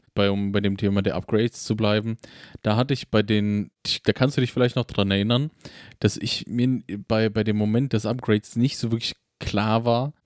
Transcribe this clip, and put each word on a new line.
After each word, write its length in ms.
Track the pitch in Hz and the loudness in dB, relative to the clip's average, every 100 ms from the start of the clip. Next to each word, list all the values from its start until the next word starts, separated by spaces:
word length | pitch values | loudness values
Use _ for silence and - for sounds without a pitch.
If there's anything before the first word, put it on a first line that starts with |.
| _ | _
bei, 160 | - 101 | 0 0
um 220 | 98 101 | 2 0
bei 80 | 101 | 0
dem 180 | 101 98 | 0 0
Thema 240 | 101 101 | 0 2
der 140 | 101 - | 0 -2
Upgrades 480 | - 107 117 - | -2 0 0 -2
zu 120 | - 110 | -4 0
bleiben. 420 | 107 107 110 113 - - - - | 2 2 0 -8 -12 -20 -20 -6
Da 140 | 107 107 | 0 2
hatte 180 | 131 | 2
ich 160 | 135 - | -2 0
bei 140 | 107 | 0
den, 480 | 104 107 104 104 98 _ - - | 2 2 2 0 -4 _ -6 -4
da 100 | - | 0
kannst 240 | - 131 139 | 2 2 2
du 40 | |
dich 100 | 123 | -2
vielleicht 240 | - 120 127 | 2 0 0
noch 100 | 113 | -4
dran 260 | - 98 | 0 2
erinnern, 400 | 98 104 123 151 _ - - - - | 2 2 0 -2 _ -20 -20 -20 -2
dass 180 | 104 - | 0 0
ich 280 | - - - | -4 -6 -4
mir 340 | 120 127 127 - 101 - | 0 0 0 -4 -10 -2
bei, 220 | 110 110 | 0 0
bei 140 | 107 | 0
dem 140 | 107 107 | 0 0
Moment 360 | 107 117 139 | 2 0 0
des 120 | 110 107 | -2 -2
Upgrades 500 | 123 - 107 - 113 | -4 0 0 0 0
nicht 220 | 120 - | 0 0
so 140 | 113 | -4
wirklich 240 | 117 - - _ - | -4 -4 -10 _ -10
klar 460 | - 101 107 113 117 | -4 -2 0 0 2
war, 280 | 117 139 - | 0 -2 -8